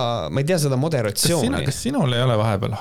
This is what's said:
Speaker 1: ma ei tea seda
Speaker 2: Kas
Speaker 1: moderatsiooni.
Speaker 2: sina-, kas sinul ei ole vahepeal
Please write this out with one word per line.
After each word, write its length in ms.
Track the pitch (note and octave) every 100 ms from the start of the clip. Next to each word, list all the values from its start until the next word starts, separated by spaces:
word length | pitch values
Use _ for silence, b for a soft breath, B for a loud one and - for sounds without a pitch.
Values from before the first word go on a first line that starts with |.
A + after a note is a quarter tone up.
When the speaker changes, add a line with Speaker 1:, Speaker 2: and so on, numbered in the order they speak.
| A#2+ A#2 D2+
Speaker 1:
ma 100 | A2
ei 60 | D3
tea 120 | F3+
seda 180 | C#3+ B2+
Speaker 2:
Kas 60 |
Speaker 1:
moderatsiooni. 640 | D#3+ C#3 G#2+ - D#3+ E3+ A#3
Speaker 2:
sina-, 160 | C#4
kas 160 | - -
sinul 300 | A#3 C#4 C3+
ei 80 | A#2+
ole 140 | C3 A2
vahepeal 380 | A2 G2 A2 A2